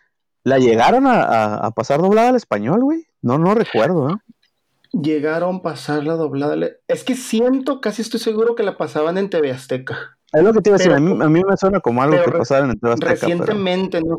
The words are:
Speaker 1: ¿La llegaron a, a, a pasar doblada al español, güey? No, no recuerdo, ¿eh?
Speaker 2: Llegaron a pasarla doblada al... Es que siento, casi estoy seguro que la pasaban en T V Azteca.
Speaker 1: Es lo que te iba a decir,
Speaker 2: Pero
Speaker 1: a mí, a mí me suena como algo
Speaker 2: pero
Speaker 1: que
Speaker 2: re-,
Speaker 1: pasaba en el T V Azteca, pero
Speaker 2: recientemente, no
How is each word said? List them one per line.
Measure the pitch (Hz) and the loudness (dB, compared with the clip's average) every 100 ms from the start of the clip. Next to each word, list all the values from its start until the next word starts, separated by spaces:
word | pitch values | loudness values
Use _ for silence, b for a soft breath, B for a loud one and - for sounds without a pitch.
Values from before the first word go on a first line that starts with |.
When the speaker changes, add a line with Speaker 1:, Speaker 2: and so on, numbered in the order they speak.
| _ _ _ _ | _ _ _ _
Speaker 1:
¿La | 123 135 | 0 4
llegaron | 123 113 139 240 269 | 4 4 4 4 4
a, | 220 | 2
a, | 120 113 107 104 110 | 2 2 0 -2 -4
a | |
pasar | - 117 143 | -4 -2 0
doblada | 185 220 240 | 2 4 4
al | 247 | 2
español, | - 104 110 202 | -2 -4 -2 0
güey? | 269 330 - _ | 0 -2 -8 _
No, | 120 139 | -2 0
no | 170 | 2
recuerdo, | 220 202 113 123 180 135 | 0 0 0 0 0 -2
¿eh? | 196 - _ _ _ _ _ _ | -4 -10 _ _ _ _ _ _
Speaker 2:
Llegaron | - 151 151 151 165 175 185 | -6 -4 -2 -2 -2 -4 -4
a | |
pasarla | 170 135 - 151 147 | -8 -8 -6 -4 -2
doblada | 165 151 135 147 | -4 -4 -4 -4
al... | 160 - - - | -4 -6 -8 -6
Es | - | -4
que | - | -4
siento, | 254 - 220 247 262 262 262 | -6 -4 0 0 0 -2 -4
casi | 214 214 | -6 -6
estoy | 214 226 | -6 -6
seguro | 226 214 233 | -4 0 0
que | 233 | 0
la | 196 - | -4 -4
pasaban | 156 156 156 180 | -6 -4 -2 -2
en | 196 | -4
T | 175 | -2
V | 143 | -2
Azteca. | 131 - 127 131 - - _ _ | -4 -8 -8 -8 -12 -14 _ _
Speaker 1:
Es | 151 | 2
lo | 196 | 4
que | 220 | 4
te | 208 | 4
iba | 196 | 4
a | |
decir, | 180 | 4
Speaker 2:
Pero | 147 160 | 4 2
Speaker 1:
a | - | 2
mí, | |
a | 156 | 2
mí | 160 190 | 2 2
me | 196 | 0
suena | 190 196 | 0 0
como | - 120 | 0 0
algo | 139 | 2
Speaker 2:
pero | 175 | 2
Speaker 1:
que | 170 | 2
Speaker 2:
re-, | 165 | 0
Speaker 1:
pasaba | - 139 | 0 0
en | 139 | 0
el | 107 | -2
T | 117 | -2
V | |
Azteca, | 117 165 | 0 -2
pero | 170 | -2
Speaker 2:
recientemente, | - 175 - 208 185 180 190 180 | -2 -2 -2 -2 -2 -2 -2 -4
no | 165 | -4